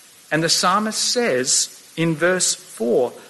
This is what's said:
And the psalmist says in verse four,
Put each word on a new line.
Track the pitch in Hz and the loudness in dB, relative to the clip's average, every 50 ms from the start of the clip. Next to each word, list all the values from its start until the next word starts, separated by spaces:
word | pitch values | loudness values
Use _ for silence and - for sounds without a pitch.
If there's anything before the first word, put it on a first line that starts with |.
| - - - - - - | -20 -20 -20 -20 -8 -4
And | 151 156 165 | -2 0 0
the | 160 | 0
psalmist | - - - 180 185 208 214 220 208 - | 0 2 2 2 2 2 0 -2 -2 -2
says | - - - 247 240 214 135 123 127 123 - - - - - - - - - | -2 -2 0 0 0 0 0 0 0 0 0 0 0 -2 -6 -14 -20 -14 -6
in | 165 165 165 160 | -2 0 0 0
verse | 147 170 180 185 180 175 - - | 2 2 2 2 2 0 -2 -2
four, | - - - - - 226 240 214 151 123 117 - - - | -4 -8 -16 -8 -6 -2 0 2 2 2 0 -2 -8 -18